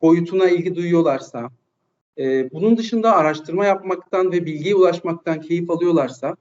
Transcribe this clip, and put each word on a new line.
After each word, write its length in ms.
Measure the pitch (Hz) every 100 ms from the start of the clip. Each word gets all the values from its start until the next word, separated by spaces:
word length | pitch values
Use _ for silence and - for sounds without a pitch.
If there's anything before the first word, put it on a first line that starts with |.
boyutuna 480 | 160 170 170 185 185
ilgi 240 | 175 175
duyuyorlarsa, 760 | 170 175 170 160 135 - 123 120 127 _ _ _ _ _ -
e, 320 | 135 131 131
bunun 260 | 156 202 233
dışında 400 | 226 233 220 196
araştırma 500 | 156 151 - 170 202
yapmaktan 680 | 190 190 180 - 196 185
ve 140 | 175 170
bilgiye 280 | 151 160
ulaşmaktan 680 | 202 185 170 - 165 - 160
keyif 300 | - 170 170
alıyorlarsa 680 | 170 175 165 131 - 135 180